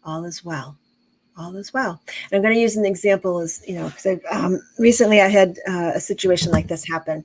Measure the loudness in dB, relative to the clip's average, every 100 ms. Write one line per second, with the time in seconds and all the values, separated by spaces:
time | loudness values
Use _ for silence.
0 | -10 -10 -10 -12 -10 -10 -10 -20 _ _
1 | _ _ _ -16 -14 -14 -8 -4 -4 -6
2 | -14 -16 -2 0 2 4 2 2 -2 0
3 | 2 2 0 -4 -4 -8 -10 -8 -8 -4
4 | -2 -2 -4 -4 -2 -2 -6 2 4 6
5 | 4 6 6 6 4 2 -6 -4 -2 -4
6 | -6 -2 0 2 2 0 0 -8 -6 -8
7 | -6 -8